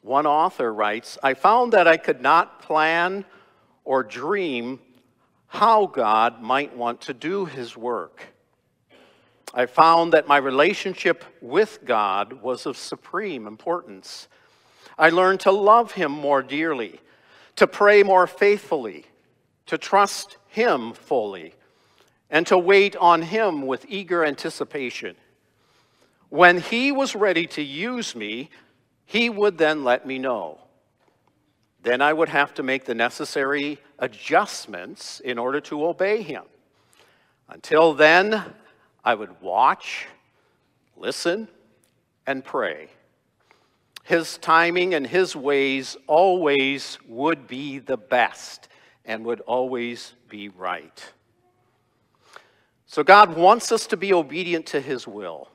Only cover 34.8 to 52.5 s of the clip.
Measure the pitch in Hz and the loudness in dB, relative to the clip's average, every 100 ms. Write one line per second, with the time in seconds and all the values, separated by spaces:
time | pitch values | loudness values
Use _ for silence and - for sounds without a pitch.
34.8 | 90 190 - - 131 120 123 143 - 151 | -14 -16 -18 -14 -10 -6 -4 -6 -6 -6
35.8 | 160 165 190 214 175 120 - _ _ _ | -4 -2 -2 -2 -6 -14 -16 _ _ _
36.8 | _ _ _ _ _ _ _ - - 156 | _ _ _ _ _ _ _ -20 0 4
37.8 | 165 139 151 170 202 214 - - _ _ | 4 6 6 6 2 -2 -6 -20 _ _
38.8 | _ _ 113 110 104 90 92 95 135 185 | _ _ -4 -2 -6 -14 -4 2 2 2
39.8 | - - - _ _ _ _ _ _ _ | -8 -14 -14 _ _ _ _ _ _ _
40.8 | _ _ 101 - 170 190 220 _ _ _ | _ _ -8 -4 -2 -4 -6 _ _ _
41.8 | _ _ _ _ - 135 - 143 101 76 | _ _ _ _ -8 -8 -6 -6 -4 -6
42.8 | 78 _ _ _ _ _ _ _ _ _ | -16 _ _ _ _ _ _ _ _ _
43.8 | _ - - 170 160 - - 160 170 180 | _ -20 -2 -2 -2 -10 2 4 4 0
44.8 | 180 165 127 175 180 156 135 143 139 135 | 0 -2 0 0 0 -2 -2 0 0 -2
45.8 | 131 - - 156 190 180 156 139 135 139 | -8 -16 0 4 4 2 2 2 0 -4
46.8 | - - - 117 147 156 120 123 143 135 | -10 -18 -16 -4 -2 -4 -8 -12 -10 -12
47.8 | 123 131 - 123 110 - - - _ _ | -8 -8 -2 0 0 -4 -20 -20 _ _
48.8 | _ _ - 110 113 113 - 123 127 127 | _ _ -12 -10 -6 -8 -4 -4 -2 -6
49.8 | 120 117 - _ _ 104 101 90 92 87 | -8 -10 -16 _ _ -18 -18 -10 -8 -8
50.8 | - - - _ _ _ _ _ _ _ | -12 -20 -20 _ _ _ _ _ _ _
51.8 | _ _ _ _ _ - _ | _ _ _ _ _ -20 _